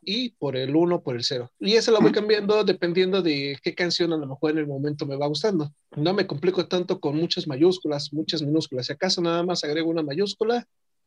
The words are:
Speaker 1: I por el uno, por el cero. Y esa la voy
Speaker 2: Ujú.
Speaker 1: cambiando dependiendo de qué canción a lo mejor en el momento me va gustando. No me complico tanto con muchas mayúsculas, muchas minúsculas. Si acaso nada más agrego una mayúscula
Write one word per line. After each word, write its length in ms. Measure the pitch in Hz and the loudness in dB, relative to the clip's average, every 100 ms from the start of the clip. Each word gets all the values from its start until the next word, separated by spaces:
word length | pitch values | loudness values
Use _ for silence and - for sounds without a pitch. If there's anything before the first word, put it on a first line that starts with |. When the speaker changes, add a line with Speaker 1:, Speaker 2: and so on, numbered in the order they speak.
Speaker 1:
I 280 | - 214 247 | -6 -4 -6
por 260 | - 143 131 | -4 -4 -2
el 180 | 131 151 | 0 2
uno, 260 | 175 175 | 4 2
por 140 | - 120 | -2 -4
el 80 | |
cero. 260 | 120 131 123 - | -4 -4 -8 -6
Y 140 | 202 220 | 2 2
esa 180 | 220 | 6
la 60 | 214 | 6
voy 80 | 214 | 6
Speaker 2:
Ujú. 80 | 214 | 4
Speaker 1:
cambiando 500 | 208 214 202 214 202 | 2 2 2 2 2
dependiendo 560 | 180 175 175 185 190 | 0 0 2 2 2
de 360 | 175 143 139 139 | 2 0 -2 -6
qué 100 | 180 | -6
canción 380 | 160 175 170 170 | -2 -2 0 0
a 60 | 160 | 0
lo 100 | 143 | -4
mejor 240 | 147 156 | -2 -2
en 60 | 156 | 0
el 100 | 147 | -2
momento 380 | 139 147 147 147 | -4 -4 -4 -6
me 100 | 135 | -2
va 120 | 147 | -2
gustando. 440 | 151 220 190 147 - _ - | 0 0 0 -2 -8 _ -2
No 180 | 156 | 0
me 140 | 196 190 | 0 -2
complico 400 | 143 180 185 170 | -2 0 0 0
tanto 320 | 180 180 185 | 0 0 -2
con 160 | 151 151 | -2 0
muchas 320 | 170 - 156 | 0 -2 -4
mayúsculas, 640 | 139 175 180 156 147 147 | 2 4 4 -2 -6 -6
muchas 300 | 147 160 160 | -6 -4 -4
minúsculas. 460 | 147 156 151 127 123 | 0 0 -2 -6 -6
Si 40 | |
acaso 300 | 147 185 190 | -4 -2 0
nada 220 | 170 170 | 0 0
más 200 | 175 175 | 0 -2
agrego 260 | 147 156 165 | -2 -2 0
una 140 | 165 | -2
mayúscula 640 | 151 147 202 - 220 240 233 _ _ _ | -2 -2 -4 -2 0 -2 -4 _ _ _